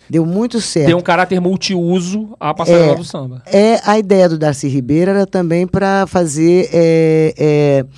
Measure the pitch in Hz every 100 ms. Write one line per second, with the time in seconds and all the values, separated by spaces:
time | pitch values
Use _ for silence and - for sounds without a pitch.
0 | - 151 160 180 233 240 196 175 147 170
1 | 175 170 180 185 175 190 - 185 170 185
2 | 175 202 214 - 147 143 170 170 156 139
3 | 175 170 131 127 - 196 214 226 - 214
4 | 196 196 180 160 151 139 147 135 123 151
5 | 185 196 190 190 170 165 180 196 196 196
6 | 190 185 170 143 165 180 180 170 165 165
7 | 160 160 156 - 151 147 147 139 135